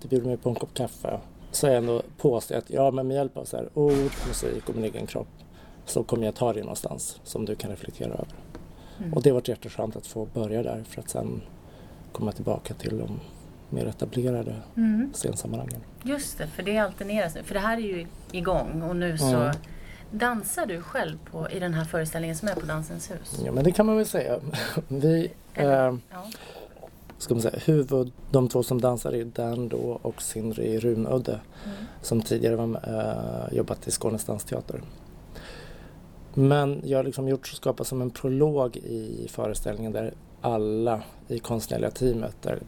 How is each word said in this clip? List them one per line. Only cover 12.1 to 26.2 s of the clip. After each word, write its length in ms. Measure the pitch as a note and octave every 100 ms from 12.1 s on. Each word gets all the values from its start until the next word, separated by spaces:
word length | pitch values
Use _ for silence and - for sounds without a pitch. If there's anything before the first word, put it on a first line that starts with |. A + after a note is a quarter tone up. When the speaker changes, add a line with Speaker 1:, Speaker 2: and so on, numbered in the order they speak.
Speaker 1:
komma 200 | - A2
tillbaka 420 | - G#2+ G#2 -
till 240 | - A#2+ A2
de 220 | - G#2 - - - - -
mer 160 | C3 A2+
etablerade 720 | - - B2 B2 A#2+ A2+ A2 - -
Speaker 2:
Mm. 340 | A3 G#3+ C#4
Speaker 1:
scensammanhangen. 680 | - A#2 G#2+ - A2+ B2+ - - -
Speaker 2:
Just 340 | B3 C#4+ - -
det, 100 | -
för 160 | -
det 140 | F#3 G#3+
alterneras 580 | G3+ G3 G3+ G#3+ F3 D#3+
nu. 80 |
För 100 | -
det 60 | G3
här 180 | G#3 A3+
är 40 |
ju 260 | G#3+ F3+ E3 - -
igång 500 | F3+ F3+ E3 A2+ D#3+ E3
och 60 | F3
nu 220 | F3 D#3+
så 80 | C3+ B2
Speaker 1:
Mm. 200 | C#3+ D#3 - - - - -
Speaker 2:
dansar 540 | G#3+ A#3+ A#3 G3 - C#4+
du 160 | E3+
själv 360 | E3+ C4 F3 D#3+ -
på, 180 | E3 D#3+
i 100 | F#3
den 140 | F3+
här 120 | D#3+ D#3+
föreställningen 500 | E3+ D#3+ E3 E3 D#3+
som 120 | G#3
är 80 | F3+
på 100 | D#3+
Dansens 460 | D#3 D#3 E3+ -
hus. 300 | F3+ - - C2
Speaker 1:
Ja, 60 |
men 120 | B2+
det 80 | D#3
kan 140 | F#3 A3
man 120 | A3
väl 80 | G#3+
säga. 340 | F3 B2 B2 C3+ A2+
<laughs> 240 | - - -
Vi, 440 | C3+ D#3 E3 E3+ - -
Speaker 2:
Eller, 340 | - C#3+ C3+ C3
Speaker 1:
eh, 60 | B2 -
Speaker 2:
ja. 120 | F3+